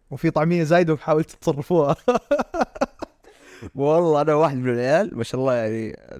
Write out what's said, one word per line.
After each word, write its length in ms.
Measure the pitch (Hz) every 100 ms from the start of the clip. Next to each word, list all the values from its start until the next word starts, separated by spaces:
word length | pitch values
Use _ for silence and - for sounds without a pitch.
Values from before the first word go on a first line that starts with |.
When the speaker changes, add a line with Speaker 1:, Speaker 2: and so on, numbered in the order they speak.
| _
Speaker 1:
وفي 180 | 135 165
طعمية 340 | 151 160 175
زايدة 300 | 156 170 165
وحاولت 380 | 156 - 156 165
تصرفوها. 640 | - - 143 - 175 143 160
<laughs> 1800 | - 240 - 294 - 349 262 - - - - _ - _ - - 101 117
Speaker 2:
والله 460 | 143 160 170 147
أنا 120 | 151
واحد 240 | 147 160 131
من 120 | 127
العيال، 480 | 120 127 160 208 117
ما 60 |
شاء 180 | 113 127
الله، 120 | 131
يعني، 460 | 123 110 113 110 - -